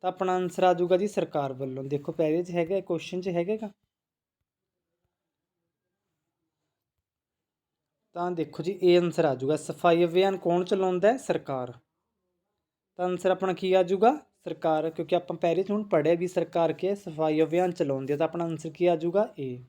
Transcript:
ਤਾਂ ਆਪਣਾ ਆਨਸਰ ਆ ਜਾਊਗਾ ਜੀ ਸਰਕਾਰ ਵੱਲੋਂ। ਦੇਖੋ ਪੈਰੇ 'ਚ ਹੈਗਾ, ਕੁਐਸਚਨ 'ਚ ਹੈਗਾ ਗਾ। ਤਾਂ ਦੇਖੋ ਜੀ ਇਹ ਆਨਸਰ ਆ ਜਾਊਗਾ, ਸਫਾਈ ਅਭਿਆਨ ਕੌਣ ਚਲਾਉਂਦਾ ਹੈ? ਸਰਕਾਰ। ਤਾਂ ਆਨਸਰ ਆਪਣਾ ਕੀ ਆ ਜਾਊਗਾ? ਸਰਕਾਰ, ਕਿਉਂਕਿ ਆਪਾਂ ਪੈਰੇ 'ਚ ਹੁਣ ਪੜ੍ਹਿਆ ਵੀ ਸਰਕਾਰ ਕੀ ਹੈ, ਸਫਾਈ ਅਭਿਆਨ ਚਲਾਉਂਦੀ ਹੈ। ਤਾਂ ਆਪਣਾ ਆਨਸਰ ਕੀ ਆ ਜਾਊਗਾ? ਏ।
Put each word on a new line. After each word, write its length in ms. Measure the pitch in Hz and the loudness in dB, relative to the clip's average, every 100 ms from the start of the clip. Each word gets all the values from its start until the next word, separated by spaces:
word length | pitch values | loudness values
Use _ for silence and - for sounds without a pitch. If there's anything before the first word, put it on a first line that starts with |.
ਤਾਂ 80 | 185 | -4
ਆਪਣਾ 260 | 180 190 185 | -2 0 0
ਆਨਸਰ 260 | 180 175 | -2 2
ਆ 120 | 185 | 4
ਜਾਊਗਾ 220 | 175 175 185 | 4 4 2
ਜੀ 120 | 202 | 2
ਸਰਕਾਰ 440 | 202 160 151 139 | -2 -2 -2 -4
ਵੱਲੋਂ। 320 | 127 131 131 | -4 -6 -6
ਦੇਖੋ 280 | 135 143 143 | -4 -4 -6
ਪੈਰੇ 300 | 160 156 160 | -2 0 0
'ਚ 80 | 175 | -2
ਹੈਗਾ, 300 | 175 165 196 | -2 0 -2
ਕੁਐਸਚਨ 400 | 185 165 - 180 | -2 -6 -4 -8
'ਚ 80 | 190 | -4
ਹੈਗਾ 280 | 170 175 220 | -2 -2 -4
ਗਾ। 140 | 214 - _ _ _ _ _ _ _ _ _ _ _ _ _ _ _ _ _ _ 170 _ _ _ _ _ _ _ 320 _ _ _ _ _ _ _ _ _ _ _ _ _ _ _ _ | -6 -14 _ _ _ _ _ _ _ _ _ _ _ _ _ _ _ _ _ _ _ _ _ _ _ _ _ _ _ _ _ _ _ _ _ _ _ _ _ _ _ _ _ _ _
ਤਾਂ 180 | 175 175 | -8 -6
ਦੇਖੋ 320 | 175 151 - | -4 -6 -6
ਜੀ 160 | 160 196 | -6 0
ਇਹ 180 | 180 175 | 6 6
ਆਨਸਰ 240 | 175 160 | 4 2
ਆ 100 | 160 | 2
ਜਾਊਗਾ, 220 | 127 135 151 | 2 -2 -2
ਸਫਾਈ 480 | - 156 175 170 | -4 0 2 4
ਅਭਿਆਨ 320 | 175 170 196 190 | 4 4 2 0
ਕੌਣ 280 | 180 175 | 0 0
ਚਲਾਉਂਦਾ 480 | 180 202 190 180 196 | 0 0 0 2 2
ਹੈ? 40 | 262 | 2
ਸਰਕਾਰ। 560 | - 160 156 135 123 120 _ _ _ _ _ _ _ _ _ _ _ - | -2 -6 -4 -8 -8 -12 _ _ _ _ _ _ _ _ _ _ _ -6
ਤਾਂ 80 | |
ਆਨਸਰ 260 | 180 180 190 | -4 0 0
ਆਪਣਾ 220 | 185 185 | 0 0
ਕੀ 200 | 175 190 | -2 2
ਆ 100 | 185 | 4
ਜਾਊਗਾ? 380 | 180 190 220 269 - _ | 4 4 4 4 -8 _
ਸਰਕਾਰ, 460 | - 160 165 156 160 | -14 -4 0 0 -2
ਕਿਉਂਕਿ 260 | 160 160 180 | -6 -2 -2
ਆਪਾਂ 200 | 175 170 | -2 -2
ਪੈਰੇ 260 | 175 165 | 0 0
'ਚ 80 | 190 | 0
ਹੁਣ 120 | 208 | -2
ਪੜ੍ਹਿਆ 320 | 208 170 151 | 0 2 4
ਵੀ 140 | 170 180 | 2 0
ਸਰਕਾਰ 440 | 180 165 170 165 | -2 -2 0 0
ਕੀ 160 | 156 185 | 0 -4
ਹੈ, 60 | |
ਸਫਾਈ 480 | 202 190 156 156 156 | -4 -8 -2 0 2
ਅਭਿਆਨ 300 | 156 170 180 | 2 2 0
ਚਲਾਉਂਦੀ 400 | 175 147 135 135 | -2 -2 -2 -2
ਹੈ। 60 | 147 | -2
ਤਾਂ 60 | |
ਆਪਣਾ 200 | 156 175 | -2 -2
ਆਨਸਰ 260 | 170 160 165 | -6 -6 -10
ਕੀ 160 | 147 180 | 0 2
ਆ 100 | 170 | 2
ਜਾਊਗਾ? 380 | 170 185 220 - | 0 -2 -2 -6
ਏ। 260 | 135 123 | -10 -10